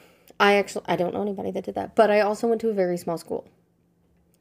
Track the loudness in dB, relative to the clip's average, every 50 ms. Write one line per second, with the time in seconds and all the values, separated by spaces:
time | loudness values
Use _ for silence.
0 | -20 _ _ _ _ _ -2 2 4 4 4 4 2 -2 -6 -10 -4 -4 -2 -2
1 | -2 -2 -2 -4 -6 -6 -6 -6 -6 -6 -6 -6 -8 -8 -8 -8 -8 -4 4 4
2 | 4 6 6 4 2 2 0 -2 0 -2 0 0 0 -2 0 0 0 0 0 -4
3 | -4 -6 -6 -6 -6 -8 -8 -8 -8 -12 _ _ _ _ _ _ _ _ _ _
4 | _ _ _ _ _ _ _ _